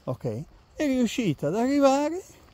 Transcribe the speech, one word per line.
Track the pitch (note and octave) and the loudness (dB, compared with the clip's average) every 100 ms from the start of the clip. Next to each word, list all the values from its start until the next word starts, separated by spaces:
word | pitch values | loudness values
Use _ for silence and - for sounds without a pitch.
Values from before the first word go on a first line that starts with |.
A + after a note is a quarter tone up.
ok, | - B2 C3 A2 D#3+ - - | -10 -8 -6 -8 -10 -18 -16
è | - D4+ | -4 -2
riuscita | B3+ A#3 - A3 C#3+ C#3+ | 0 0 0 -2 -2 -2
ad | G3 | 0
arrivare | B3 C#4+ C#4 C4+ D4+ E4+ - - - | 0 4 4 4 0 -4 -12 -20 -20